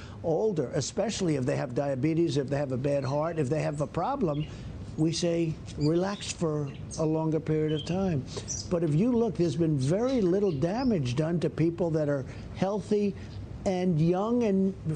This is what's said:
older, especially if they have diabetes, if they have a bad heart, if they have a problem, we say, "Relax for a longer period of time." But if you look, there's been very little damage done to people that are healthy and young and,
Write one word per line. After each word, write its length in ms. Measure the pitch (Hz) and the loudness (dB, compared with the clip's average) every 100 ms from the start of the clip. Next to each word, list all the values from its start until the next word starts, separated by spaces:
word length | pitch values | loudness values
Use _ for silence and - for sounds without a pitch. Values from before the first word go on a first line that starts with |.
| - - | -14 -6
older, 460 | 175 160 220 165 135 | 0 2 2 0 0
especially 640 | 160 - - 214 - 180 143 | -2 -2 -2 -2 0 0 0
if 100 | 127 | 0
they 100 | 139 | 0
have 200 | 143 123 | -2 -2
diabetes, 600 | 143 135 147 165 170 139 | -2 0 0 2 2 0
if 140 | 131 | 0
they 80 | 139 | -2
have 160 | 143 | -2
a 40 | 131 | -2
bad 280 | 143 143 131 | 0 0 0
heart, 340 | 143 160 156 | -2 -2 -2
if 100 | 139 | 0
they 120 | 156 | 0
have 180 | 151 147 | -2 -2
a 80 | 143 | -4
problem, 580 | - 196 277 185 147 156 - - - - - | -2 -2 0 0 -2 -4 -8 -12 -12 -8 0
we 140 | 156 | 0
say, 420 | 160 175 170 165 156 - - | 2 0 2 0 -4 -8 0
"Relax 540 | 147 170 190 202 - | 2 2 0 -4 -8
for 380 | - 165 151 143 139 151 - | -2 -2 0 -4 -8 -10 -2
a 80 | 160 | 0
longer 340 | 160 160 156 | 0 2 0
period 320 | 151 156 156 | 0 0 2
of 140 | 156 - | 0 -2
time." 400 | 180 190 151 127 - - - - | 0 0 0 -4 -8 -8 -8 -2
But 120 | 170 | 0
if 120 | 165 147 | 2 4
you 160 | 233 | 4
look, 240 | 240 226 170 | 4 2 2
there's 200 | 170 135 | 0 2
been 220 | 160 147 | 2 2
very 440 | 131 185 247 262 | 2 2 2 2
little 300 | 185 190 202 | 4 4 2
damage 640 | 143 160 214 269 196 127 120 | 2 0 0 2 2 0 0
done 240 | 156 175 | 0 0
to 100 | 151 | 0
people 400 | - 160 165 175 | 2 0 2 0
that 180 | 156 147 | 0 0
are 160 | 143 127 - - - | 0 -4 -10 -10 -4
healthy 580 | 185 208 - 208 202 - - - - - - | -2 -2 2 2 2 -2 -10 -12 -12 -4 -2
and 360 | 185 185 160 | 2 2 4
young 420 | 165 180 214 247 | 4 4 2 2
and, 300 | 226 190 190 185 - | 2 4 2 0 -4